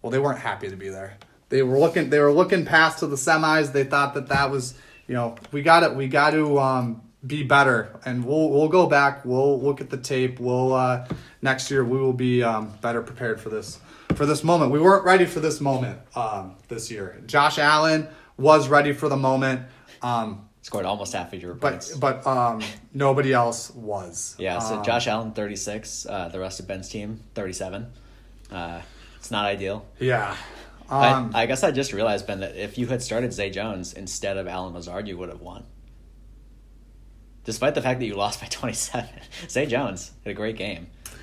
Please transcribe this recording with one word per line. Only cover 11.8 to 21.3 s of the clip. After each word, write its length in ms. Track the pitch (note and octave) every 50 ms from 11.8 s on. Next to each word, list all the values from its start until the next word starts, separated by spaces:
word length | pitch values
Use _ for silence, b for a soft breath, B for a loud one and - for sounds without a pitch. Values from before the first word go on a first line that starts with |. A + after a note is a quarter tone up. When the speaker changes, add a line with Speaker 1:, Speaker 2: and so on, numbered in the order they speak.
| B2
Speaker 1:
we 140 | A#2 B2+ C3+
will 140 | C3+ C3 B2+
be, 320 | B2 B2+ B2 B2 B2 A#2+
um, 280 | A#2 A2+ G#2+ A2 G#2+ G2+ -
better 220 | - A#2 A#2 A#2 A#2
prepared 380 | - - - B2+ A2+ G#2+ -
for 80 | - G#2+
this, 320 | G#2+ G#2+ G2 - - - B B B B B B -
for 120 | - D3
this 160 | C#3+ D#3 D3 -
moment. 260 | D#3+ F3 E3 D3 B2
We 100 | C#3 D3
weren't 240 | E3 F#3+ G3 G3 F3
ready 200 | F3+ F#3 F#3 F3+
for 140 | F3+ - E3
this 200 | D3+ D#3+ C#3+ -
moment, 380 | C#3+ C#3 C3 B2+ B2+ B2 B2 - - - -
um, 420 | B2 A#2 A2 G#2 G2 F#2 F#2 F#2 - - -
this 220 | A#2 A#2 - -
year. 300 | A2+ G#2 G2 F2+ F#2 - -
Josh 320 | - - C#3+ C#3+ D3+ D3+ D#3
Allen 500 | D3 D3 D#3 D3+ D#3 D#3+ D#3 D#3 D#3 B B B B B B
was 320 | - C3 D3+ D#3 D3+ C#3 B2+
ready 240 | D3 D3 D3+ D3 C#3
for 160 | - D#3 D3
the 80 | C#3
moment. 460 | C#3 C3+ C3 C3+ C3 C3+ C3 C3 B2+ B2+ B B B B B B B -
Um, 420 | B2 A#2+ A#2 A2+ G#2+ G#2 G#2 - - _ _ -
Speaker 2:
scored 180 | - - G#2 F#2
almost 280 | F#2 G2+ G2+ G2 - -
half 200 | F#2+ F2 -